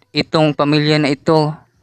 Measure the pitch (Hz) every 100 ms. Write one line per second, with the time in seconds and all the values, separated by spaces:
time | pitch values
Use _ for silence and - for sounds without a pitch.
0 | _ 151 147 165 156 143 143 151 151 151
1 | 147 143 - 160 151 156 _ _